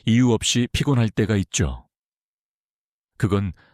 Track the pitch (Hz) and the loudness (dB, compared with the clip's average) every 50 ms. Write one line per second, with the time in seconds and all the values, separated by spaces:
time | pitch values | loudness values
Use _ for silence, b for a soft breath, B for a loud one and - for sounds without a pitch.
0 | b 120 110 120 127 123 113 104 - - - 120 123 - - - - 143 139 120 | b 0 2 4 4 4 2 0 0 -2 -2 -2 -2 -2 -2 -4 -2 0 2 0
1 | 113 107 - - 110 98 110 98 92 - - - 85 69 64 - - _ _ _ | 0 0 0 -2 0 0 0 -2 -2 -4 -4 -4 -4 -4 -4 -10 -14 _ _ _
2 | _ _ _ _ _ _ _ _ _ _ _ _ _ _ _ _ _ _ _ _ | _ _ _ _ _ _ _ _ _ _ _ _ _ _ _ _ _ _ _ _
3 | _ _ _ - - 98 98 98 101 92 82 b b b | _ _ _ -4 -2 0 0 0 -2 -2 -8 b b b